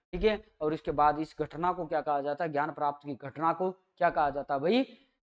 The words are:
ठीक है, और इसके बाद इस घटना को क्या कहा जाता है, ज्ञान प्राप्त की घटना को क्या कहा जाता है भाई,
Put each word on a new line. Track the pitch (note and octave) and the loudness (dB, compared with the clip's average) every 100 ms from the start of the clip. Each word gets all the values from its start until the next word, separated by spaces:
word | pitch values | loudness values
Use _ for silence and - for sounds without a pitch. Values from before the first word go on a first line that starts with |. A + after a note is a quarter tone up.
| _ | _
ठीक | F3+ | 0
है, | G#3+ G#3+ - _ | 2 2 -6 _
और | D3+ | -2
इसके | D#3 - | -2 -2
बाद | D3 D3 D3+ | 4 4 4
इस | D#3 - | -4 -4
घटना | D3 D3 F3+ | -6 -2 -2
को | F3 D#3 | -2 -2
क्या | D#3 | -2
कहा | C#3+ C#3+ | 0 -2
जाता | C#3 C#3+ | -2 -4
है, | E3+ | -2
ज्ञान | C#3+ D3+ | 0 -2
प्राप्त | D3+ D3 C#3+ C#3+ | -2 -2 -2 -10
की | |
घटना | C3 C#3 C#3 E3 | -10 -10 -2 0
को | E3 F#3 | 0 -2
क्या | F#3 _ _ E3+ | -4 _ _ 0
कहा | E3+ D3 | 2 0
जाता | C#3 C3 | 0 -4
है | C#3 | 0
भाई, | D#3 A#3+ C4 - _ _ _ | 2 2 0 -6 _ _ _